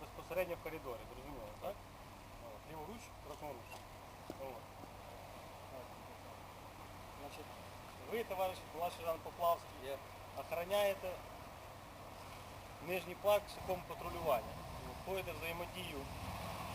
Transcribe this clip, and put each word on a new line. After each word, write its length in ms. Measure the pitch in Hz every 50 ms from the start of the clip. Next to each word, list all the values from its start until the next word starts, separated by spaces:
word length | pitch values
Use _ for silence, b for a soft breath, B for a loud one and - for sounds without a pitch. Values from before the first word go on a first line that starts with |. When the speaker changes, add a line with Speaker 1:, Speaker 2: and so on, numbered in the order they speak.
Speaker 1:
безпосередньо 540 | 160 - - - 151 - 165 180 180 170 170
в 80 | - -
коридорі, 400 | 160 156 156 139 135 117 110 - -
зрозуміло, 380 | - 135 - 147 143 127 110 104 - -
так? 140 | - 185 202 - - - - - - - - - - - - - 120
От. 140 | 117 107 104 - -
Ліворуч, 320 | - - 151 170 226 226 - - - - -
кроком 240 | - 147 - 151 147
руч. 220 | 135 - - - - - - - - - - - - - - -
От. 340 | - - 135 135 123 113 - - - - - - - - - - - - - - - - - - - - - -
Так. 160 | - - - - - - - - - - - - - - - - - - - - - - - - - - - - - -
Значить, 300 | - - - - - - - - - - - - - - - - - -
ви, 120 | 190 233 226
товариш, 340 | - 196 185 190 185 185 - - - -
товариш 220 | 156 170 175 -
сержант 240 | - 165 165 165 -
Поплавський, 560 | - 156 - - 170 170 170 165 - - - 131 127
Speaker 2:
Є. 120 | 135 139 131 - - - - - - - 143
Speaker 1:
охороняєте 680 | 135 - 160 165 175 185 202 208 202 196 190 - 185 185 175 - - - - - - - - - - - - - - - - - - - - - - - - - - - - - - - - - 147
нижній 280 | 160 185 180 170 180 175
парк 280 | - - 202 208 202 - - -
шляхом 300 | - - - 185 170 -
патрулювання. 680 | - 165 - 170 175 175 170 165 151 131 113 110 - - - - - - - - - - -
Входите 300 | - 180 190 190 180 175
в 60 | 160
взаємодію 640 | - 165 165 165 170 175 170 - 185 180 170 151 135
з 100 | 131 - - - - - - - - - - - - -